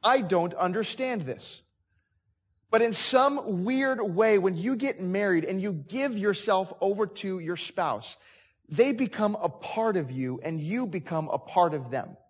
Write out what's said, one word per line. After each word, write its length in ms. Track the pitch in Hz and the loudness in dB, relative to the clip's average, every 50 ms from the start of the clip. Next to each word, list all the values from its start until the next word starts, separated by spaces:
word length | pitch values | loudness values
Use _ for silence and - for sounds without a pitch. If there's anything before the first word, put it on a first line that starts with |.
| - | 6
I 180 | 214 262 269 | 6 4 4
don't 320 | 220 165 185 175 170 175 - | 4 2 2 2 2 0 -2
understand 680 | - - 180 185 214 214 - - - 262 254 247 214 156 | -2 -2 0 0 -2 -2 -4 -4 -4 -4 -4 -2 -4 -4
this. 380 | 131 120 - - - - - _ _ _ _ _ _ _ _ _ _ _ _ _ _ _ _ _ _ _ _ _ _ | -6 -8 -10 -12 -18 -20 -20 _ _ _ _ _ _ _ _ _ _ _ _ _ _ _ _ _ _ _ _ _ _
But 100 | - 226 | 4 4
in 120 | 233 233 208 | 4 4 4
some 720 | - - - 254 254 262 277 285 285 - 214 196 175 180 | 2 2 4 6 6 6 6 2 0 -2 -2 -2 -2 0
weird 340 | 220 262 262 269 269 262 220 | 0 2 2 2 2 0 0
way, 360 | 240 214 165 180 220 220 214 | -2 -2 2 4 4 6 6
when 180 | 202 180 190 185 | 4 4 2 0
you 200 | 160 175 240 269 | 0 -2 -2 -2
get 260 | 220 269 277 - - | -2 -2 -4 -4 -2
married 420 | 190 180 185 196 208 196 180 165 160 | -4 -2 -2 0 2 2 2 2 0
and 180 | - 185 196 | 0 -4 -2
you 120 | 190 208 185 | -2 -4 -4
give 440 | 156 135 - 190 254 269 285 240 | -6 -8 -8 -4 -2 -2 -2 -2
yourself 540 | 208 190 208 196 - - 220 202 185 190 185 - - | 0 0 0 0 0 0 0 2 2 0 -2 -6 -2
over 280 | 190 196 202 202 214 | 0 0 0 0 -2
to 320 | 202 196 - - 196 185 185 | -4 -4 -8 -6 -6 -6 -4
your 180 | 165 160 175 | -4 -6 -6
spouse, 600 | 165 - - - - 175 151 120 104 120 - - _ _ - - _ _ _ _ _ _ | -6 -8 -8 -4 -2 -2 -2 -2 -4 -6 -12 -18 _ _ -20 -20 _ _ _ _ _ _
they 240 | _ 151 147 240 277 | _ 2 4 4 4
become 440 | 269 220 269 214 - - 214 208 208 190 | 4 0 -2 -2 0 0 0 0 0 0
a 80 | 170 170 | -4 -4
part 480 | - - - - - 220 226 226 202 | -4 -6 -12 -8 -4 0 0 2 2
of 140 | 185 151 127 | 0 -2 -2
you 280 | 131 131 131 127 127 127 - | -4 -4 -4 -4 -4 -4 -4
and 180 | 160 165 160 | -4 -4 -4
you 240 | 147 156 208 240 254 | -4 -2 -2 -2 -2
become 440 | 202 160 165 - - 165 160 160 - | -2 -4 -6 -6 -4 -4 -4 -2 -2
a 100 | - 143 | -4 -6
part 340 | - - - 185 175 170 156 | -6 0 4 4 4 4 2
of 160 | 147 127 123 | -2 -6 -4
them. 260 | 127 131 95 90 - - _ | -6 -6 -6 -8 -14 -20 _